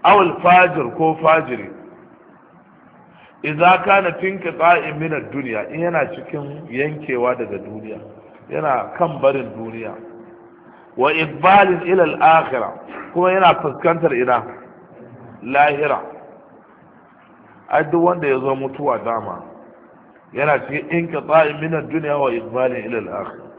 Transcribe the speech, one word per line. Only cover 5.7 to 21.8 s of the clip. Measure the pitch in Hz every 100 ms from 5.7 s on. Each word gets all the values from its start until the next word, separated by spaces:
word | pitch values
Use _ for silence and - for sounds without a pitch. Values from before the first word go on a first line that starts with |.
| 160
yana | 170 165 135
cikin | - - 151 143 151 165
yankewa | 123 147 151 - 123 123 123
daga | 107 101
duniya, | - 107 107 104 - - - - -
yana | 143 156 127 - -
kan | 170 139
barin | 135 139 117
duniya. | 110 113 113 107 - - - - - - - - - - -
"Wa | 135
iqbalin | 160 156 135 175 202 190 175 175
ila | 185
al-akhirah", | 160 151 151 160 - 127 101 - - - -
kuma | 170 180
yana | 190 175 147
fuskantar | 156 127 170 170 160
ina? | 123 127 123 110 - - - - - - - - -
Lahira. | 117 139 147 143 151 123 - - - - - - _ _ _ _ _ _ _ _ - - -
Ai, | 143 151
duk | 170
wanda | 175 180 147
ya | 131
zo | 135
mutuwa | 135 135 135 143 113
dama, | 107 113 101 87 - - - - - - _ _ _
yana | 120 147 139 131
cikin | 147 -
inqita'in | 170 165 151 131 156 151 147
min | 160
ad-dunya | 160